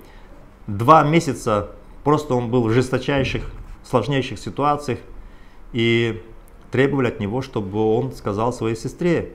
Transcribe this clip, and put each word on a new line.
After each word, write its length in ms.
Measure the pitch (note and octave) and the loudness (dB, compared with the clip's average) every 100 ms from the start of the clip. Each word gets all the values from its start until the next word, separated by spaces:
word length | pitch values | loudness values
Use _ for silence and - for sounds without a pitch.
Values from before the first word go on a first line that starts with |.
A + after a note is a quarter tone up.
| - - - - - - - | -20 -20 -20 -20 -20 -16 -8
Два 360 | G2+ A#2 D#3+ | 0 6 8
месяца 640 | D3 E3 E3 B2 - G#2 G2+ - - - | 8 4 2 -2 0 0 0 -8 -20 -4
просто 300 | - D3+ D3 | 2 2 2
он 160 | B2 A#2+ | -2 2
был 140 | B2 | 2
в 60 | A2+ | 4
жесточайших, 800 | A#2 B2+ C3+ - C#3+ A#2+ - - - - - | 2 2 0 0 0 0 -4 -6 -10 -14 -18
сложнейших 560 | - B2+ A2 C#3 B2+ G2+ | -2 0 2 0 -2 -6
ситуациях, 600 | - - C#3+ D3 - A#2 - - - - - - - | -8 -2 0 0 -2 -6 -8 -18 -18 -20 -20 -20 -8
и 500 | B2 A#2 A#2 A#2 G2+ - - - - - | 0 2 2 2 -4 -10 -20 -20 -20 -4
требовали 380 | A#2+ C#3 C#3 A#2+ | 2 2 2 0
от 100 | - | 0
него, 220 | G2+ A#2+ | -4 -4
чтобы 380 | C3 A#2 G2 G2+ A2 A2 | -4 -6 -4 0 2 2
он 160 | B2+ | -2
сказал 400 | B2 A2+ G2+ A#2 | -6 -4 -2 -2
своей 240 | B2 A2 A2+ | -2 -2 -2
сестре 560 | B2+ - F3 E3 - | -6 -2 0 0 -2